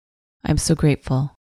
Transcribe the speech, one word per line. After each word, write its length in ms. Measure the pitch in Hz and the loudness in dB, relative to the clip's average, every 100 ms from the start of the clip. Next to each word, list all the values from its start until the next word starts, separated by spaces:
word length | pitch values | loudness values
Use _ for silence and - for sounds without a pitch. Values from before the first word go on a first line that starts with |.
| _ _ _ _ | _ _ _ _
I'm 160 | - 151 | -4 -2
so 160 | - 156 | 0 2
grateful 580 | 151 139 - 131 143 - | 2 0 -2 -2 -2 -8